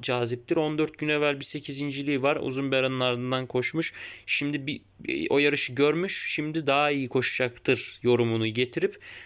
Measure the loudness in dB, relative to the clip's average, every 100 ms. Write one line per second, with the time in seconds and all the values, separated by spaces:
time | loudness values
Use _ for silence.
0 | -2 0 0 -2 0 0 2 0 -2 -2
1 | 0 2 2 0 -4 -6 -6 -4 -4 -4
2 | 0 2 2 2 0 -2 0 2 2 0
3 | 0 0 -2 -2 0 -2 0 -2 -4 -8
4 | -16 -16 -4 -2 -2 -4 -6 -8 -12 _
5 | -6 -4 2 4 4 2 -2 2 2 4
6 | 0 -2 -2 -2 -2 -2 0 2 2 0
7 | 0 0 0 0 -2 0 0 0 -2 0
8 | 4 4 4 2 0 0 -2 0 -2 -4
9 | -16 -20